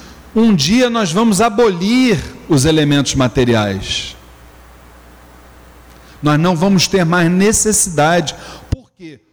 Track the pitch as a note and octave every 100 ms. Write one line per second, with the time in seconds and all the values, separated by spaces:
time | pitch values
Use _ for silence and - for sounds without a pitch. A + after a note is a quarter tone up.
0 | - - - A3 A3+ F#3+ C#3 A#3+ B3 A#3
1 | F#3+ E3+ A#3 F#3 A#3 G#3 A#3 F3 F#3+ B3
2 | B3+ E3 - - - D3+ D3 D#3 D3 C#3+
3 | C3 C3+ B2+ C#3 B2 A2+ G#2 F#2+ - -
4 | - - - - - - - - - -
5 | - - - - - - - - - -
6 | - - D3 D3 F3 E3+ G3 F#3+ - F#3+
7 | E3 F3 E3 F3+ G3+ A3 G#3+ G3+ G3+ D3+
8 | D3+ F3 D3 - - - - - A#3 _
9 | E3 C3+ _